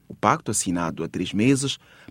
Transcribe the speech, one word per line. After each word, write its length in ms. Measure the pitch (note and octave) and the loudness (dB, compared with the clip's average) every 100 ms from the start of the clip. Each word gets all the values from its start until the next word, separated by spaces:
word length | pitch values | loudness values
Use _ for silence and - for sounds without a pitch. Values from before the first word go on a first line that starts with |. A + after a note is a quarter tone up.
| - | -20
O 80 | |
pacto 380 | - G#2 C#3+ - | 0 2 2 0
assinado 500 | G#2+ - F2 E2+ D2+ | -4 -2 -2 -2 -4
há 60 | E2 | -6
três 240 | - F2+ | -6 -4
meses 460 | G2 A#2+ C3+ C#3 - _ - - | 0 2 2 0 -6 _ -20 -10